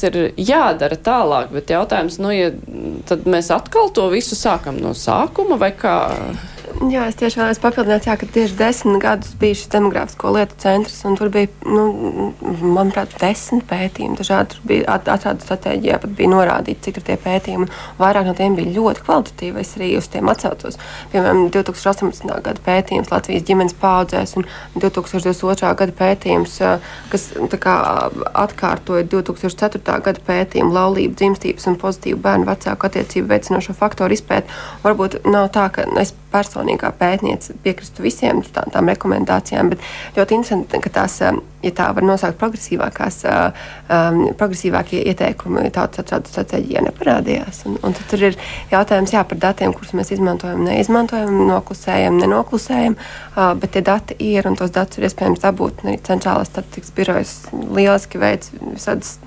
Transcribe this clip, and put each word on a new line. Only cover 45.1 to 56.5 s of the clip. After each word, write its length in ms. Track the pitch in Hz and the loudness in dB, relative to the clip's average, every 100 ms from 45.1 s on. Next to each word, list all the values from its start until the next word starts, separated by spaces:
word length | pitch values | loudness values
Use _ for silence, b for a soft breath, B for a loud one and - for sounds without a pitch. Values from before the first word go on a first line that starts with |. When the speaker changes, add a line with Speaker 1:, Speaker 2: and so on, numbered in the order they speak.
| 185 - - 175 190 - | 0 -2 -2 -2 0 0
Speaker 2:
tautas 280 | - - - | 0 -2 -4
atrādu 280 | - - - | -4 -4 -4
stratēģijā 500 | - 196 - - - - | -6 -4 -4 -2 0 0
neparādījās. 760 | - 311 - - - 202 - 202 | 0 0 2 0 -2 -4 -10 -8
Un, 80 | 214 196 | -4 -4
un 100 | 185 | -4
tad 140 | - | -4
tur 140 | 202 196 | 2 2
ir 120 | 185 B B B | 0 B B B
jautājums, 420 | 190 208 196 190 | 2 4 2 2
jā, 80 | 220 180 | 0 0
par 120 | 170 | 0
datiem, 320 | 185 196 190 180 | 0 2 0 -2
kurus 180 | 190 185 | -4 -4
mēs 160 | 196 196 | -2 0
izmantojam, 480 | 185 175 180 175 175 | 0 0 -2 -2 2
neizmantojam, 720 | - 202 233 233 226 214 196 196 | 2 4 4 2 0 0 4 4
noklusējam, 720 | 190 - 190 - 190 185 175 | 4 0 -8 -2 2 4 4
nenoklusējam, 800 | 190 208 233 226 - 254 233 214 | 4 2 2 -2 0 0 0 0
uh, 560 | - - - - 185 170 | -6 -16 -6 2 2 2
bet 160 | - 196 | -2 0
tie 80 | 185 | 2
dati 320 | 208 - - 214 | 2 0 -4 0
ir, 160 | 202 190 | 2 2
un 80 | 196 | 0
tos 160 | 185 | 0
datus 260 | 185 190 - | 0 -2 -2
ir 80 | 190 | -4
iespējams 360 | - 185 175 196 | 0 0 2 2
dabūt, 380 | 190 - - | 2 -2 -4
un 80 | 196 | -4
arī 80 | 196 - | -4 0
Centrālās 440 | 185 190 - - | 0 2 0 0